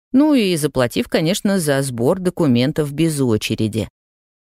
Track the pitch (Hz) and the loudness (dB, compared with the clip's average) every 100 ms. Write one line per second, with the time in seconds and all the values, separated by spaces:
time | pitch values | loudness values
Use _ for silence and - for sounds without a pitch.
0 | _ 254 302 277 196 170 147 131 120 - | _ 2 4 4 2 0 -2 0 -2 -2
1 | - 220 160 208 208 196 151 135 139 120 | -2 0 0 0 0 0 0 0 -2 -2
2 | 123 190 180 - 160 120 131 156 147 143 | 0 0 -2 0 2 2 0 -2 -4 0
3 | 165 147 131 107 - 110 107 107 95 _ | -2 0 0 0 -2 -4 -2 -4 -8 _
4 | _ _ _ _ | _ _ _ _